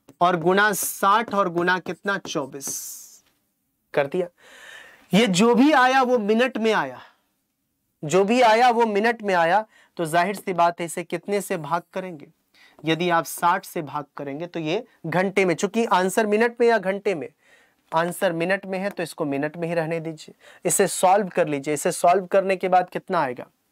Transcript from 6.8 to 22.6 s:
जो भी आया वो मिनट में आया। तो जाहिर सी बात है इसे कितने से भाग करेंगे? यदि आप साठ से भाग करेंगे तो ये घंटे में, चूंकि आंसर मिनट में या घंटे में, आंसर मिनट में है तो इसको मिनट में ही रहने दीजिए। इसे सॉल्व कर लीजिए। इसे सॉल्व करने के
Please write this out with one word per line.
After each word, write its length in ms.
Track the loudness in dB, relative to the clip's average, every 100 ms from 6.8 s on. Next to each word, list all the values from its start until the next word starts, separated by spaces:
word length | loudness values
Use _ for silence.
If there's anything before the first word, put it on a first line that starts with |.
| -2 -8 -20 _ _ _ _ _ _ _ _ _
जो 220 | -2 0
भी 160 | 2 4
आया 260 | 4 6 4
वो 160 | 4 2
मिनट 360 | 2 0 -2
में 120 | -2
आया। 300 | 2 2 2 -2 _ _ -8
तो 80 | -2
जाहिर 300 | 0 0 -2
सी 160 | -4
बात 260 | 0 2 0
है 60 | -6
इसे 180 | -8
कितने 360 | -8 -8 -4 -4
से 160 | -4 -6
भाग 240 | -4 -6 -6
करेंगे? 340 | -10 -12 -14 -20 _ _ _ _ _
यदि 300 | -4 -2 0
आप 140 | 0
साठ 400 | -2 -2 0 0
से 180 | -4 -10
भाग 220 | -8 -10 -10 -12
करेंगे 300 | -10 -10 -10
तो 140 | -6
ये 240 | -4 -4 -6 _ -4
घंटे 380 | -2 -2 0
में, 100 | 0
चूंकि 300 | 0 -2 -2 0
आंसर 400 | 2 2 0 0
मिनट 300 | 2 0 2
में 60 | 2
या 100 | 2
घंटे 360 | 0 -4 -4
में, 140 | -4 -6 -14 _ _ _ _ _
आंसर 400 | -2 -2 0 -2
मिनट 340 | 0 0 -2 -4
में 120 | -6
है 120 | -6
तो 120 | -6
इसको 220 | -8 -6
मिनट 320 | -6 -4 -4 -6
में 100 | -4
ही 60 |
रहने 240 | -2 -2 -4
दीजिए। 340 | -6 -12 -18 -20 -20 -8
इसे 220 | -2 2 0
सॉल्व 400 | 2 4 4 2
कर 200 | -2 -2
लीजिए। 260 | -2 -4
इसे 180 | -4 -2
सॉल्व 340 | 0 2 2 2
करने 300 | 0 0
के 120 | -2